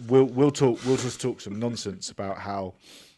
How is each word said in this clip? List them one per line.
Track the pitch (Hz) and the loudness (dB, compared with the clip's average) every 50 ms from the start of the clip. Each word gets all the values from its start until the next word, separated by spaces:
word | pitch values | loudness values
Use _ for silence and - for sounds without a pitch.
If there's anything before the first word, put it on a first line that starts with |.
| 120 113 | 0 4
we'll, | 127 131 135 | 6 6 6
we'll | 127 120 127 143 147 | 6 4 2 2 2
talk, | 143 - 139 127 113 - 123 | 4 4 2 2 2 2 0
we'll | 127 131 120 | 0 0 0
just | 120 123 - - - | 0 -4 -6 -4 -6
talk | 127 107 - | -6 -6 -6
some | - 104 101 107 | -10 -10 -8 -4
nonsense | 117 120 117 104 - 104 92 92 - - | -4 -4 -4 -6 -8 -8 -10 -10 -12 -12
about | - - 101 98 95 - | -10 -8 -8 -8 -8 -8
how, | 101 101 101 98 95 92 - _ _ - - - - - _ | -8 -6 -6 -6 -6 -8 -10 _ _ -20 -20 -20 -20 -20 _